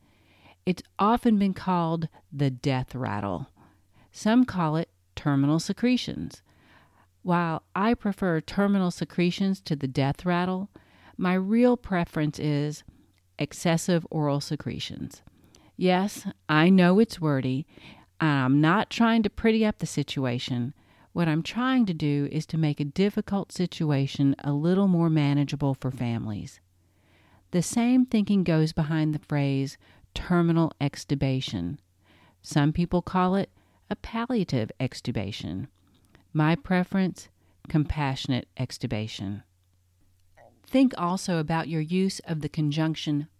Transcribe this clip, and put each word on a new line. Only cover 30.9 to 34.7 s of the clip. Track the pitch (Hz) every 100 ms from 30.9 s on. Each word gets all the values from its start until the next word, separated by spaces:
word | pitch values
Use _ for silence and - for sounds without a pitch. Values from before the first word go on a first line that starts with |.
| - - 139 139 131 - 98 87 143 _ _ _ _ _ _
Some | - 151 143
people | 156 175 180
call | - 180 180 196
it | - _ _ _ -
a | 208
palliative | - 226 233 247 175 131 110